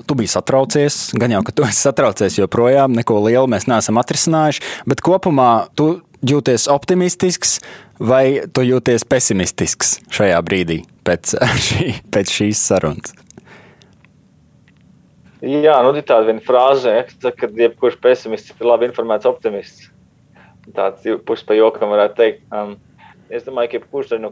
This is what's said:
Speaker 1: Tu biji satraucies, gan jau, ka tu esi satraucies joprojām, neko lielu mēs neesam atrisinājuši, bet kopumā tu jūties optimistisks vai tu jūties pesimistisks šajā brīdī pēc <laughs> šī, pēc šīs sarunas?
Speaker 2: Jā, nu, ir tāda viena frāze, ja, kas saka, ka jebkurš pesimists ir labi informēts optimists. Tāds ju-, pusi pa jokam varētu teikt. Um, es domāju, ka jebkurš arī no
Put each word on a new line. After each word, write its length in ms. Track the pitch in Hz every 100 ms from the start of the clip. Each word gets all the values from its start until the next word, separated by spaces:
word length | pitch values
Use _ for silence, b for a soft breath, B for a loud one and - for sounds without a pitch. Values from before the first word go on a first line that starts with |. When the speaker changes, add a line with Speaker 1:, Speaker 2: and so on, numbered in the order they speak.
| -
Speaker 1:
Tu 100 | 247
biji 140 | 107
satraucies, 640 | - - 135 135 147 143 - - 120
gan 160 | 120
jau, 120 | 104 -
ka 80 | -
tu 100 | 127
esi 120 | -
satraucies 600 | 139 135 127 - 98 -
joprojām, 560 | 95 - 120 139 135 117
neko 220 | - 107 107
lielu 200 | 123 131
mēs 180 | 104 135
neesam 280 | 117 - 110
atrisinājuši, 640 | - 139 - 160 156 - B B -
bet 120 | 131 -
kopumā 640 | 185 190 139 127 113 - -
tu 220 | 151 175 - _ 127
jūties 400 | 147 131 120 -
optimistisks 920 | 139 - 185 180 - 180 170 - - B B B -
vai 420 | 113 131 135 139 -
tu 140 | 135 127
jūties 420 | 127 127 117 -
pesimistisks 920 | 131 - 98 87 - 80 - - - -
šajā 300 | - 101 85
brīdī 380 | 85 95 85 80 - _ -
pēc 280 | 85 - - 123
<laughs> 220 | 127 -
šī, 260 | - 156 - -
pēc 240 | 107 95 -
šīs 240 | 104 107 -
sarunas? 420 | 95 80 - - - - - B B B B B _ _ _ _ _ _ _ _ _ _ _ _ _ _ _
Speaker 2:
Jā, 380 | 127 147 151 143
nu, 140 | 127 147
ir 60 | -
tāda 220 | 117 110
viena 160 | 110 -
frāze, 460 | 127 131 139 123
ja, 160 | 110 127
kas 80 | -
saka, 240 | 123 - 117
ka 160 | 110
jebkurš 320 | 120 - 123 -
pesimists 480 | 123 123 113 110 -
ir 140 | - 117
labi 240 | 117 120
informēts 340 | - 113 107 123
optimists. 640 | 123 113 101 - - - _ _ _ _ b b _ - -
Tāds 240 | 98 -
ju-, 160 | 110 110 -
pusi 160 | 113
pa 140 | - 110
jokam 320 | 110 - 104
varētu 260 | 104 104 110
teikt. 240 | 113 101 _
Um, 220 | 107 104 101 _ _ B _ -
es 80 | 120 135
domāju, 240 | 131 120
ka 60 | 117
jebkurš 340 | - 139 -
arī 80 | 113
no 80 | 107